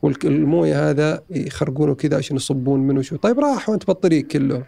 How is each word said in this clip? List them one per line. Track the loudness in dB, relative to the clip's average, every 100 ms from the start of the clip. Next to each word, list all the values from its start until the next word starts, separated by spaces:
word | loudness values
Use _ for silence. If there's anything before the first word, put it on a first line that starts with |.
والك-، | 0 0
الموية | 0 2 2 2 2 2 0
هذا | 2 0 -2 -6
يخرقونه | -6 -6 -4 -4 0 0
كذا | 0 0 -2
عشان | -2 -6
يصبون | -4 -2 0 2
منه | 2 0
شو. | -2 -2
طيب | 0 2
راح | 2 0 -2
وانت | -4 -2
بالطريق | 0 2 2 2
كله. | 0 0 -2